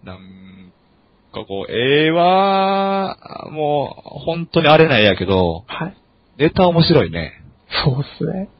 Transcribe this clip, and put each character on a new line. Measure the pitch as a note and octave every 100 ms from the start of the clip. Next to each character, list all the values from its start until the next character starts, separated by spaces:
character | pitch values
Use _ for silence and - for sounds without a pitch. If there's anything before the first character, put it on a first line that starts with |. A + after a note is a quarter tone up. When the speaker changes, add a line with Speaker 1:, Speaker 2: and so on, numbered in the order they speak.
Speaker 1:
な | F#2
ん | F#2+ F#2+ F#2+ F#2+ F#2+ F#2 _ _ _ _ _ _
か | G2+ G#2
こ | G2 -
う、 |
絵 | A2 B2+ C#3+ D#3
は、 | E3 F3 F#3+ G3 G3 F#3+ G3 G3 G3 F#3+ - - - -
も | D#3 D3+ D3 C3+ - -
う、 | -
本 | D3+ E3 E3
当 | E3+
に | D3
あ | D#3
れ | D#3+
な | B2
ん |
や | G#2+ F#2
け | F#2
ど、 | F#2+ F2 E2 -
Speaker 2:
は | - E3
い。 | - _ _ _ -
Speaker 1:
ネ | D#3
タ | - F3+
面 | E3
白 | D#3+ D3+ F2
い |
ね。 | E2 D#2 - - _ _ -
Speaker 2:
そ | -
う | B2+
っ | C#3+ -
す | E3
ね。 | F#3 G3+ _